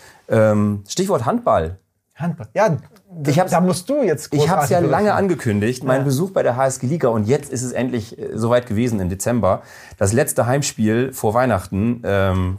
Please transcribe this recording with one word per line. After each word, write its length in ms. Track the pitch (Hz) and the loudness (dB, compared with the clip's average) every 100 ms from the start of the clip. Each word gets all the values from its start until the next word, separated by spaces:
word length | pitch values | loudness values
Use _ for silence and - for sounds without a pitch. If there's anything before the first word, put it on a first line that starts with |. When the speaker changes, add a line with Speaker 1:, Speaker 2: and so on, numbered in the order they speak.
| - - - | -20 -18 -2
Speaker 1:
Ähm, 540 | 110 107 104 104 104 - | 2 4 4 2 -2 -6
Stichwort 360 | - 190 165 | -4 0 0
Handball. 540 | 120 233 - 104 80 92 _ _ _ - | 0 -2 2 0 0 -8 _ _ _ -8
Speaker 2:
Handball. 320 | 170 - 110 | -6 -6 -6
Ja, 220 | 180 214 127 - _ _ 170 143 | 0 0 0 -6 _ _ -8 0
Speaker 1:
Ich 120 | 147 | 2
hab's 120 | 185 | 2
Speaker 2:
da 80 | 170 | 2
musst 280 | 180 170 - | 2 0 -2
du 140 | 294 | 0
jetzt 300 | 214 151 - | 0 0 -2
Speaker 1:
Ich 140 | 143 151 | 0 2
hab's 200 | 185 143 | 2 2
ja 80 | 175 | 2
Speaker 2:
großartig 120 | 170 | 2
Speaker 1:
lange 140 | 170 | 2
Speaker 2:
berichten. 140 | 208 175 | 2 2
Speaker 1:
angekündigt, 680 | 190 151 123 104 107 127 | 0 0 0 0 0 -2
mein 140 | 139 131 | 0 0
Speaker 2:
Ja. 60 | |
Speaker 1:
Besuch 260 | 139 131 185 | 2 0 0
bei 100 | - | 0
der 140 | 131 120 | 0 2
H 100 | 135 | 0
S 120 | 131 | -2
G 60 | 127 | -4
Liga 220 | 165 131 | 0 0
und 180 | 113 104 | 2 2
jetzt 220 | 147 - | 0 -2
ist 100 | 127 | -8
es 100 | 123 | -6
endlich, 460 | 107 127 120 98 - | -4 -2 -4 -6 -10
äh, 180 | 104 110 | -8 -4
soweit 300 | 113 120 120 | 2 2 0
gewesen 320 | 104 123 113 | -2 0 0
im 80 | 90 | -2
Dezember. 540 | 95 117 120 92 113 - - - - | -2 -2 0 2 0 -4 -20 -14 -2
Das 140 | 98 | 0
letzte 340 | 117 - - 117 | 2 0 0 0
Heimspiel 680 | 139 139 - 107 113 131 | 0 -2 -2 0 2 0
vor 220 | - 110 | -2 0
Weihnachten, 680 | 117 127 95 - 95 113 120 | 2 2 0 -2 -2 -2 -2
ähm, 540 | 98 98 98 92 92 | -2 0 2 2 0